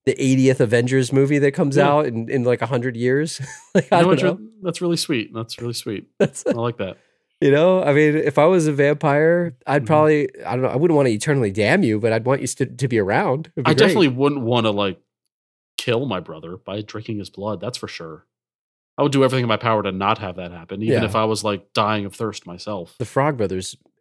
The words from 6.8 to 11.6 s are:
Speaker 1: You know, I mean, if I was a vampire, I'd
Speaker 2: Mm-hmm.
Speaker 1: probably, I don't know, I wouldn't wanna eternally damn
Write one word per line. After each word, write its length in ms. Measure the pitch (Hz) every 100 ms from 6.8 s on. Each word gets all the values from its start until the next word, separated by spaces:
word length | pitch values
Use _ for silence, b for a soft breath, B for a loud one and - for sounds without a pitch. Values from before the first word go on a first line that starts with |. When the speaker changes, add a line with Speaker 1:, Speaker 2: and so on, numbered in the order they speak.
| 95 - _ _ _ -
Speaker 1:
You 80 | 147
know, 320 | 143 175 185
I 80 | 147
mean, 240 | 143 151 151
if 220 | - -
I 80 | 151
was 220 | 185 156
a 40 |
vampire, 840 | 139 143 151 156 143 160 175 170 - -
I'd 140 | 143
Speaker 2:
Mm-hmm. 40 | 117
Speaker 1:
probably, 420 | 156 156 151 143 - -
I 60 |
don't 100 | 120
know, 60 | 127
I 60 | 98
wouldn't 200 | 170 151
wanna 140 | 135
eternally 420 | 107 151 139 110
damn 300 | 98